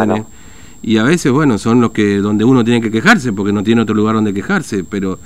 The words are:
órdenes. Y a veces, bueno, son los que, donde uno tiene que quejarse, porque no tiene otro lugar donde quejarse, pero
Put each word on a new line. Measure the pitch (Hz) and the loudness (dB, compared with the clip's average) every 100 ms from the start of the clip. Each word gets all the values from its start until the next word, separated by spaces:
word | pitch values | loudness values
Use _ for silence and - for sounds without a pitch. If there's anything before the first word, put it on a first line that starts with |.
| 107 | 0
órdenes. | 101 110 - - - - - - | -2 -6 -16 -20 -20 -20 -10 -2
Y | 110 | 0
a | |
veces, | 120 175 147 | 2 0 0
bueno, | 131 147 101 | 2 2 0
son | 113 123 | 2 2
los | 113 | 2
que, | - 101 101 | 0 0 0
donde | 101 107 | 0 2
uno | 117 131 | 2 4
tiene | 113 120 | 2 0
que | 113 | 0
quejarse, | 110 185 226 127 | 0 2 2 0
porque | 101 98 | -2 -2
no | 104 | 0
tiene | 104 117 | 2 2
otro | 110 | 2
lugar | 107 107 110 | 0 0 0
donde | 107 | -2
quejarse, | 98 95 196 - 101 | -4 -4 -4 -2 -8
pero | 80 101 95 90 | -6 -6 -6 -8